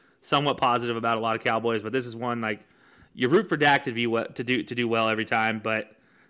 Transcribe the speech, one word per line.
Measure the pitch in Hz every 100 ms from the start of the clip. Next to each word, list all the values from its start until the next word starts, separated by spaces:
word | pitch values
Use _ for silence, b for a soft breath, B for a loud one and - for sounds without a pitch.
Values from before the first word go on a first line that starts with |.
| b b
somewhat | - 147 143 127
positive | 127 120 120 113
about | 117 113
a |
lot | 113 110
of |
Cowboys, | 123 113 113 113
but | 107
this | 131 123
is | 113
one, | 120 120
like, | 110 104 - b b b b
you | - 123
root | 180 -
for | 156
Dak | 147 143
to | 135
be | 117 117
what, | 113 - -
to |
do, | 120 127
to | -
do | 120 117
well | 113 113
every | 110 110
time, | 117 110 110
but | 110 110 - _ b b b